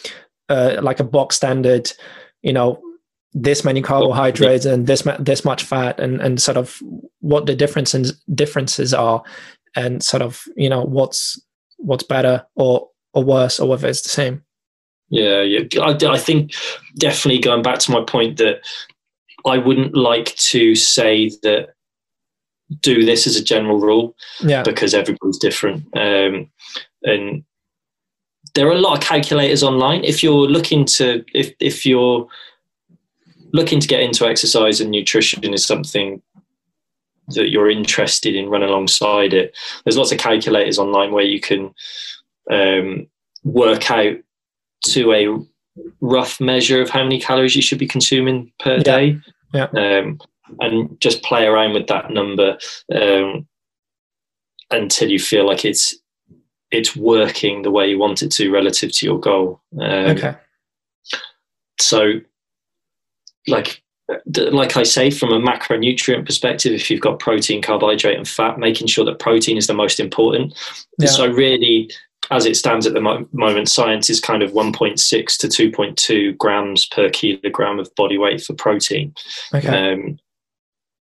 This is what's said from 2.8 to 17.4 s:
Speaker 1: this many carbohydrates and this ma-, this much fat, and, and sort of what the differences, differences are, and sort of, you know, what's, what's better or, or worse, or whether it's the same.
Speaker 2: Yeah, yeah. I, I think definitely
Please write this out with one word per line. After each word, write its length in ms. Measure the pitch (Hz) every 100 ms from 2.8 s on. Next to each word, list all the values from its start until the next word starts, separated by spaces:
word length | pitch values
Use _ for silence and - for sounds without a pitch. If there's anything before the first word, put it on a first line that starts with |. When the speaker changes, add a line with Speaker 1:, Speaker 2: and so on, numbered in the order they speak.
| - - _ _ _
Speaker 1:
this 300 | 143 139 143 143
many 160 | 135
carbohydrates 840 | 131 135 131 123 135 127 127 127 135
and 220 | 127 123
this 180 | 135 147
ma-, 120 | -
this 260 | 139 135 139
much 180 | 127
fat, 340 | - 135 123 -
and, 200 | 127 131
and 200 | 131 127
sort 160 | - 127
of 240 | 131 - - - - -
what 260 | 151 147 147
the 100 | 131
differences, 580 | 143 151 131 131 127 - -
differences 600 | 147 147 143 135 - 127
are, 280 | 131 113 113 - - - - _ 127
and 260 | 123 127
sort 200 | - 127
of, 200 | 123 - - 226
you 140 | 135
know, 120 | 127
what's, 560 | 135 135 131 - - - _ _ _ -
what's 280 | 202 123
better 420 | - 131 127 123 - -
or, 320 | 131 123 - _ _
or 80 | 143 131
worse, 340 | 131 123 -
or 80 | 131
whether 220 | 131 131
it's 140 | 135
the 40 | -
same. 320 | - 131 135 _ _ _ _ _ _ -
Speaker 2:
Yeah, 320 | 113 104 98
yeah. 400 | 101 110 113 -
I, 160 | 156 147 147
I 40 | 131
think 360 | - 151 147 - - - - -
definitely 440 | 147 147 139 127